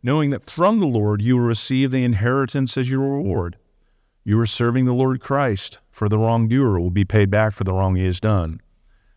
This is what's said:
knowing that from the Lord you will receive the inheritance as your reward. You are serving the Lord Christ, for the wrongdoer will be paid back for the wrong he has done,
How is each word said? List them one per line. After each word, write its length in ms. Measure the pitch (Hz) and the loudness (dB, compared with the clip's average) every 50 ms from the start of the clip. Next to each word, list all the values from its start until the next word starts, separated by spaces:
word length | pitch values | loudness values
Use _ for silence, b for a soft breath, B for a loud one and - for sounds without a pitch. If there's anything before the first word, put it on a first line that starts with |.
| - | -4
knowing 280 | 120 139 156 151 143 | -2 0 0 0 0
that 180 | 139 - - - | -2 -4 -8 -10
from 300 | - 156 170 196 220 226 | -4 0 2 2 2 2
the 80 | 196 147 | 2 0
Lord 340 | 123 110 104 104 104 104 | 0 0 0 0 0 0
you 160 | 107 120 127 123 | 2 2 2 4
will 80 | 120 | 2
receive 460 | 120 117 107 - - 131 131 135 135 | 2 0 -2 -2 -2 0 0 0 0
the 120 | 127 131 123 | 0 0 0
inheritance 760 | 123 120 95 110 123 127 139 135 123 - 143 135 123 - 131 | 0 0 0 0 0 0 0 0 -2 -2 -4 -4 -2 -2 -4
as 120 | 131 123 | -2 -2
your 120 | 131 135 | -2 -2
reward. 560 | 135 139 139 139 160 196 87 98 87 87 87 - _ _ _ _ _ _ _ _ _ _ _ _ _ | -2 -2 -2 -2 -2 -2 -2 -2 -2 -4 -8 -12 _ _ _ _ _ _ _ _ _ _ _ _ _
You 140 | - 104 110 | 0 2 2
are 60 | 117 | 2
serving 400 | 107 - - 120 117 120 131 131 | 0 -2 -2 0 0 2 2 2
the 80 | 123 123 | 2 2
Lord 280 | 123 131 131 131 113 | 2 0 0 0 -4
Christ, 580 | - - 139 139 143 127 104 95 - - - - _ _ | -4 -2 -2 0 0 0 -2 -2 -6 -10 -14 -18 _ _
for 180 | _ - 110 104 | _ -4 -2 0
the 120 | 104 107 | 0 2
wrongdoer 600 | 110 113 117 117 113 110 120 135 139 120 101 90 | 2 2 2 2 2 2 2 2 2 2 2 0
will 120 | 85 90 | 0 0
be 140 | 87 101 98 | 0 0 0
paid 260 | - - 110 101 98 | 2 2 2 2 2
back 220 | 101 104 110 107 101 | 2 0 0 0 -2
for 100 | - 98 | -4 -4
the 100 | 95 92 | -2 -2
wrong 220 | 95 98 95 95 | 0 0 0 0
he 100 | 92 92 | 0 0
has 140 | 92 90 90 | -2 -2 -2
done, 420 | - 110 107 98 85 80 80 - - _ _ _ _ _ _ _ _ _ _ | -2 0 0 0 -2 -4 -8 -12 -16 _ _ _ _ _ _ _ _ _ _